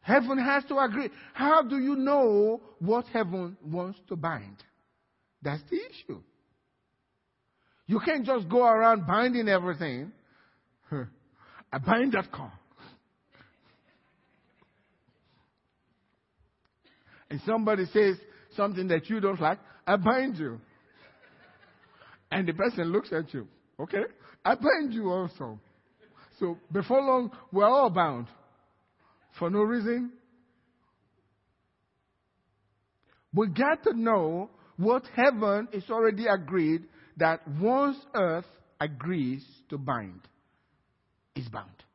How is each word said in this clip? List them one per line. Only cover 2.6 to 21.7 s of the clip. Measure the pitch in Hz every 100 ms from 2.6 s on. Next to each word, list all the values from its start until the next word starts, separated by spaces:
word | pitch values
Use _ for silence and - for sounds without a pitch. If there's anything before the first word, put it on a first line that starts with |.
| - _
what | 170 233 240
heaven | 233 196 185 175 196 151
wants | 175 180 196 _
to | 175
bind? | 160 143 101 101 - _ _ _ _ _ _ _
That's | 143 151 -
the | 359
issue. | 494 - - 95 _ _ _ _ _ _ _ _ _ _ _ _ _ _ _ _ -
You | 214 -
can't | 311
just | 233 254 170
go | 233
around | 240 220 226 226 156
binding | 202 247 240 220
everything. | 190 180 156 165 123 160 - _ _ _
<laughs> | _ _ _ _
"I | 147 120 _ _ _ - - - 135
bind | 135 226 262
that | 220 175
car." | - 127 95 _ _ - _ _ _ _ _ - _ _ _ _ _ _ _ _ _ _ _ _ _ _ _ _ _ _ _ _ _ _ _ _ _ _ _ _ _ _ _ _ _ _ _ _ - _
And | 143
somebody | - 226 214 214 180
says | 214 202 180 - - _ -
something | 202 185 185
that | 165 156
you | 220
don't | 196 185
like, | 156 196 - - -
"I | 196
bind | 190 254 262 185
you." | 147 117 - _ _ _ - _ _ _ _ _ _